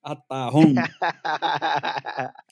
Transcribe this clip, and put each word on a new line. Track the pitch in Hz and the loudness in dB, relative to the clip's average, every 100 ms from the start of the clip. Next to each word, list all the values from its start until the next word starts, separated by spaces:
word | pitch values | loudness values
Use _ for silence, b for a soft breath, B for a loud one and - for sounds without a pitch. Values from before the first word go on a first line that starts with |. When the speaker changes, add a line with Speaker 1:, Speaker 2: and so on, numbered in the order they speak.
Speaker 1:
hasta | 147 147 _ 135 123 | -10 -12 _ -6 2
home. | 139 156 131 | 6 6 6
Speaker 2:
<laughs> | 165 - 175 - 165 151 156 143 160 147 - - - - 131 - _ | -4 -6 -6 -6 -8 -6 -4 -4 -4 -4 -6 -8 -10 -10 -10 -12 _